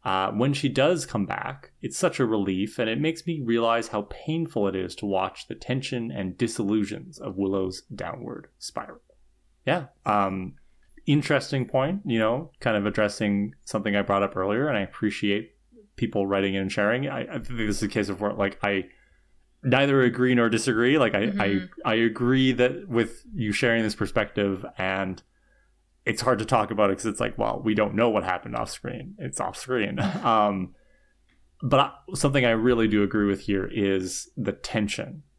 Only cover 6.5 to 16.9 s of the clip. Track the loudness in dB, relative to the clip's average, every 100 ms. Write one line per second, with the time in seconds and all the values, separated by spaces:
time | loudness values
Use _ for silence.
6.5 | 0 0 2 0 -6 -12 -12 -10 -2 0
7.5 | 0 -2 -6 _ -10 -8 -8 -10 -12 -16
8.5 | _ -10 -10 -10 -16 _ _ _ _ _
9.5 | _ -2 -2 -4 _ 0 2 2 -2 -8
10.5 | -12 _ _ _ -10 0 0 2 0 0
11.5 | -4 0 0 0 -2 -2 0 2 0 -6
12.5 | _ 0 0 0 0 0 0 0 0 -2
13.5 | -6 -8 -4 0 0 2 2 0 -2 -2
14.5 | 0 0 -2 -4 -2 -4 0 0 0 -2
15.5 | _ _ -20 -20 -6 -4 -2 0 2 2
16.5 | 0 -2 0 0